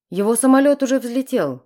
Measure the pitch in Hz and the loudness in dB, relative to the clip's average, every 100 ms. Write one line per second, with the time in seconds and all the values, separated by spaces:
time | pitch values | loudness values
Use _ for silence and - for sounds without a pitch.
0 | _ 180 208 233 269 269 277 285 262 269 | _ -4 -2 0 2 4 4 2 0 -2
1 | 233 247 262 247 147 123 | -2 -6 -4 -4 -4 -6